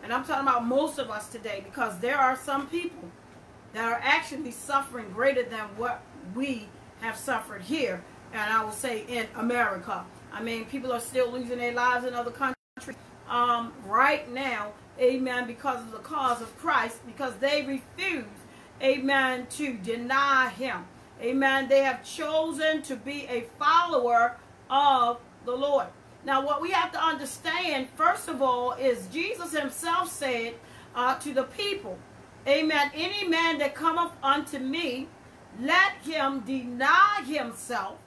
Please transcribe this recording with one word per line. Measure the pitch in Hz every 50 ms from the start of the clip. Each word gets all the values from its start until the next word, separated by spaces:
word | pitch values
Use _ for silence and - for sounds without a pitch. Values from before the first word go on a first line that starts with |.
| -
And | 220
I'm | 233 254 269
talking | - 302 269 277
about | 277 254 240 233
most | 233 254 277 311 320 - -
of | 262 220
us | 214 208 208 -
today, | - 226 220 220 202 196 196
because | - - 285 240 220 185 175
there | 208 240 285
are | 285 269 262 262
some | 262 - 285 277 277 277
people | - - 339 349 349 - - - - - - - - - - - - - - - -
that | - 214 226
are | 233 233 240 -
actually | 262 294 320 311 - 294 294 311 247
suffering | 233 - - - 277 277 269 - 240 240 220 196 185
greater | 214 247 277 269 247 240
than | 202 226 220 214 202 196
what | 214 233 247 247 247 - - - - - 180 190
we | 240 269 285 262 226 208 190 - - - - - -
have | 226 226 214
suffered | - - 269 254 233 - - - -
here, | 180 214 285 320 269 202 185 180 - - - - - - -
and | 220 208 214 220
I | 226 220
will | 214 427
say | - - 254 233 214 214
in | - 247 240 226 226 -
America. | 240 220 233 247 254 240 208 196 180 180 - 220 - - - - - - - -
I | 208 220
mean, | 233 226 226 220
people | 226 269 277 247 262
are | 247 233
still | 233 - - 254 254 233
losing | 247 254 254 233 247 240
their | 240 240 240
lives | 240 240 254 247 240 240
in | 254 240
other | 240 240 240
countries, | 233 - 269 262 254 _ _ _ _ - - - 262 - - - - - - -
um, | - 240 240 247 240 240 233 - - - -
right | 196 202 233 269 294 302 294 - 247
now, | 240 262 277 262 240 214 208 208 - - - - - -
amen, | 254 247 269 254 262 262 247 247 247
because | 226 240 - - 277 254 240
of | 226 226
the | 220 214
cause | - - 311 294 269 254 240 233
of | 233 220 -
Christ, | - - 330 294 262 233 233 - - -
because | 240 220 - 277 254 214
they | 190 247 277 294 302 277
refuse, | 269 277 262 - - - 330 381 381 349 277 226 208 202 - - - - - - - - -
amen, | 277 269 262 262 254 269 277 269 269 254 254 247 254 -
to | - - 302 277 247
deny | 214 185 226 226 233 240 240 269 277 277 277 269 262 254 254
him. | - - 262 262 202 180 175 - - - - - - -
Amen. | 226 233 262 269 277 269 269 269 262
They | - 269 269 269
have | 269 254 - -
chosen | - - - 311 302 311 320 320 320 302 277 311 311 311 302 311
to | - 269
be | 220 208 262 285 285 277
a | - 247 240 233 - - -
follower | - - 381 359 349 349 320 262 240 240 240 233 233 240 240 - - - - - - -
of | 254 277 285 285 269 254 240 240 240 240 - - - - -
the | 240
Lord. | 247 262 277 285 285 262 - - - - - - - - -
Now, | 269 269 269 277
what | 294 294 285
we | 320 349
have | 381 349 349 359 359
to | 311 311
understand, | 330 311 - 294 - - - - 330 320 349 370 339 294 269 262 262 -
first | - 311 349 392 381 - -
of | 320 254
all, | 269 262 247 247 247 247
is | 247 - 262 269 240 214 190
Jesus | 185 220 311 339 403 466 - 349 330
himself | 311 302 285 269 - - - 330 339 359 359 320
said, | - - 294 262 247 233 233 233 233 - - - - - - - -
uh, | 240 247 254 262 262
to | - 294 262
the | 262 254
people, | - - - 403 403 392 - - 208 180 - - - - - - - - - -
amen, | 254 277 311 311 311 311 294 285 285 -
"Any | 302 339 370 403 403 392
man | 349 330 330 339 330 320
that | 277 285 269 -
cometh | - 302 330 285 349 339 339 - - -
unto | 269 285 294 302 - - 269
me, | 262 262 277 330 349 277 240 262 277 - - - - - - - - - - 214
let | 240 277 339 359 392 392 392 - -
him | 285 320 311 277 269 277 269
deny | 214 196 269 262 240 240 247 240 269 294 - 381 403 415 415 403 -
himself." | 247 311 302 240 233 - - - - 240 214 190 196 - - -